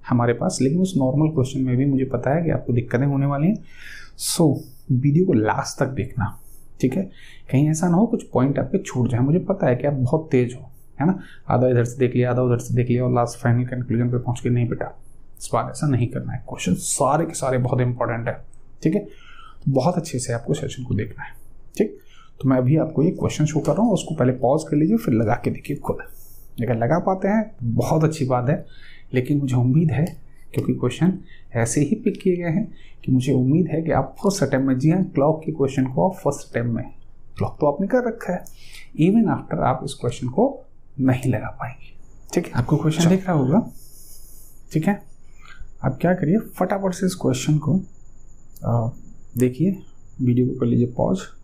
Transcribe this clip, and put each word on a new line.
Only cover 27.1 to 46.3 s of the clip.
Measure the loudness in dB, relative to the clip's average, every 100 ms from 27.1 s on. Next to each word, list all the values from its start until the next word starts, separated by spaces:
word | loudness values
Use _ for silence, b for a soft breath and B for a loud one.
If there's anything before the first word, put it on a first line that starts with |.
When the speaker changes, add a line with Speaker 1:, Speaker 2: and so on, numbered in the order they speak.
| 0 2
Speaker 1:
हैं | 2 0 -4
बहुत | -2 0 2 4
अच्छी | 2 2 0
बात | 2 2
है, | 0 -4 B B B B
लेकिन | -2 2 0
मुझे | 2 2
उम्मीद | 4 4 4
है, | 2 -2 -4 b b b
क्योंकि | -4 -2
question | 0 -2 2 2 0 B B B
ऐसे | -2 0 2
ही | 2 2
pick | 0 0
किए | 0 0
गए | 0
हैं, | 0 -2 B B B 2
कि |
मुझे | 2 4
उम्मीद | 2 4 4 4
है | 0
कि | 2
आप | 0 0 0
first | 0 2
attempt | 0 2 2
में, | 4
जी | 4
हाँ, | 4
clock | 2 2 2 2 -4
के |
question | 0 0 2 0
को | 2 0
आप | 2
first | -2 -2 -6
attempt | -4 -2 -4
में, | -6 -14 -18 -18 -16 -6
Clock | -6 0
तो | 0
आपने | 2 0
कर | 2
रखा | 0 -4 -4
है, | -6 -6 B B B B 2
even | 4 6 4 0
after | -2 0
आप | 0 0 -4
इस |
question | -4 -4 -4 -2
को | 2 0 0 -16 -20 -16 0
नहीं | 2 2 0
लगा | -2 -4
पाएंगे, | -10 -12 -12 -16 -16 -18 -16 -4
ठीक | -4 -2
है? |
आपको | -4 0 2
question | 2 2
Speaker 2:
चलो। | 4
Speaker 1:
दिख | 4 2
रहा | 2
होगा, | 4 2 0 -12 -18 -18 -18 -16 -16 -18 -18 -18 -4
ठीक | 0 0
है? | 0 -6 -18 B B B B B -4
आप | -4 0
क्या | 2
करिए, | 2 2